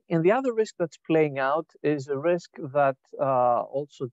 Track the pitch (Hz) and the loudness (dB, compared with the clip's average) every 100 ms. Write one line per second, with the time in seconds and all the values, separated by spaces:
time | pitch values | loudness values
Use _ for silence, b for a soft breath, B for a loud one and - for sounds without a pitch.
0 | _ 170 165 233 269 226 220 - 170 - | _ 0 2 2 0 -2 -2 -2 -6 -6
1 | _ 160 156 139 135 151 165 _ 147 147 | _ 2 2 0 0 -2 -4 _ -2 -2
2 | 135 139 160 175 - - 151 139 139 135 | -4 -2 0 -2 -4 -14 -6 0 0 0
3 | _ - 139 127 123 117 104 135 147 - | _ -4 0 2 2 2 0 -6 -8 -10
4 | 131 | -12